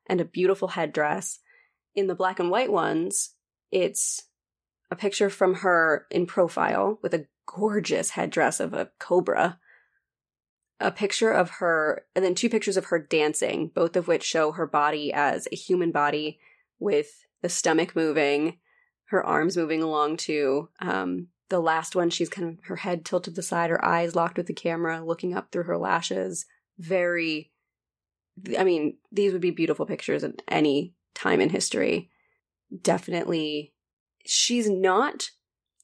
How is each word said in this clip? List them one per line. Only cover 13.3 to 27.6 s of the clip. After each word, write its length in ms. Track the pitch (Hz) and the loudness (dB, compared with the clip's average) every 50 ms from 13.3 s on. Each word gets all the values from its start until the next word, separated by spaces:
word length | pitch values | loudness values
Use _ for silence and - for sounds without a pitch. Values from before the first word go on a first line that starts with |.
| 147 - - - - - - 160 - | 0 0 -2 -2 -2 -2 -4 -4 0
both 220 | - 165 165 - | 0 0 2 2
of 120 | 180 170 180 | 0 0 2
which 160 | 165 - - | 0 0 0
show 300 | - - 165 156 151 160 | 0 0 2 2 0 0
her 120 | 170 160 | -2 -4
body 460 | 143 - 147 147 151 151 151 147 143 - | 0 2 2 2 2 0 -2 -4 -2 0
as 340 | 143 143 135 139 - - - | 2 2 2 2 0 -4 -8
a 40 | - | -10
human 360 | - - - 185 180 175 170 | -8 -2 0 0 2 2 2
body 480 | 165 151 147 147 147 151 151 151 - - _ _ _ _ _ _ _ _ | 2 2 2 2 0 0 -4 -6 -8 -10 _ _ _ _ _ _ _ _
with 460 | - 208 151 147 147 - - - _ _ _ _ | -2 0 0 0 0 -2 -8 -20 _ _ _ _
the 80 | - 175 | -6 -4
stomach 460 | 170 - - 170 160 160 170 165 - | -4 -2 0 2 2 2 0 0 0
moving, 640 | 165 160 156 143 156 147 143 143 143 151 165 165 - _ _ _ _ _ _ _ _ _ - | 0 0 2 2 2 2 2 2 2 0 -2 -4 -6 _ _ _ _ _ _ _ _ _ -4
her 140 | 214 185 - | -2 -2 0
arms 320 | - 160 151 160 180 175 175 | 0 0 2 0 0 0 -2
moving 260 | 165 151 160 160 160 | -2 0 0 -2 0
along 340 | 160 156 151 147 151 160 165 | 0 0 2 2 0 0 -4
too. 520 | - - 151 151 143 131 135 147 160 - _ _ | -4 -4 -2 0 2 2 0 0 -2 -6 _ _
Um, 480 | 190 180 - 95 - - - 180 175 - _ _ _ - | -6 -4 -2 -2 -2 -2 -4 -4 -6 -10 _ _ _ -2
the 100 | 185 175 | -2 0
last 360 | 165 160 160 160 160 - - | 2 2 2 0 -2 -2 0
one, 140 | 180 175 170 | 0 0 0
she's 200 | 170 - 170 160 | 0 -2 -4 -4
kind 180 | - 202 175 165 | -4 -6 -8 -8
of, 180 | 165 - - - | -8 -10 -12 -12
her 100 | 185 165 | -10 -8
head 260 | - 190 180 170 160 | -4 -4 -4 -4 -4
tilted 300 | - 196 175 180 - 165 | -2 -2 -2 -2 -4 -8
to 20 | |
the 80 | 185 170 | -8 -6
side, 260 | - 180 170 170 165 | -4 -2 -2 0 0
her 140 | 170 - - | 0 0 2
eyes 320 | - 170 170 170 170 165 | 2 2 2 2 0 2
locked 220 | 175 165 175 175 180 | 0 0 0 0 -2
with 100 | 175 - | -4 -4
the 60 | 170 | -6
camera, 500 | - - 170 165 165 170 165 165 160 160 | -4 -4 -4 -2 -2 -2 -2 -4 -4 -4
looking 320 | 165 165 165 - 180 175 | -4 -4 -2 -4 -4 -4
up 160 | 190 - - | -4 -6 -4
through 120 | - 175 170 | -4 -4 -2
her 140 | 175 175 170 | -2 -2 -2
lashes. 680 | 170 190 185 165 170 - 185 190 185 190 170 - - - _ _ _ _ _ - | 0 0 0 0 -2 -4 -4 -4 -4 -4 -6 -8 -12 -14 _ _ _ _ _ -16
Very, 720 | 170 160 190 185 175 175 175 170 165 160 156 151 156 - _ _ | -6 -2 0 0 2 0 0 0 0 -2 -2 -4 -6 -12 _ _